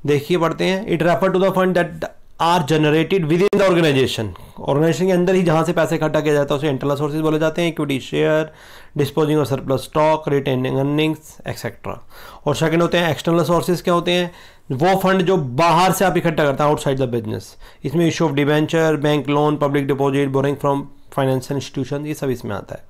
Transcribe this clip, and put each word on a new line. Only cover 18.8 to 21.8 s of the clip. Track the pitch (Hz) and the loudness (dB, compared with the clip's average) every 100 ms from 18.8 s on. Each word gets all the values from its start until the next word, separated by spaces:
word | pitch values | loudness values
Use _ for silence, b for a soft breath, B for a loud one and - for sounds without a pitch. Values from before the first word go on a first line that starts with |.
| 160 151 | 2 0
बैंक | 147 147 135 | 0 0 0
लोन, | 147 151 151 | 0 2 2
पब्लिक | 143 143 139 | 0 0 0
डिपॉजिट, | 135 139 139 139 | 0 0 0 0
borrowing | 135 139 139 | 0 -2 -2
from | 143 139 143 - - - | -2 -2 -6 -18 -10 -2
financial | 135 131 131 139 | 0 0 -2 -6
institution, | 135 - | -6 -8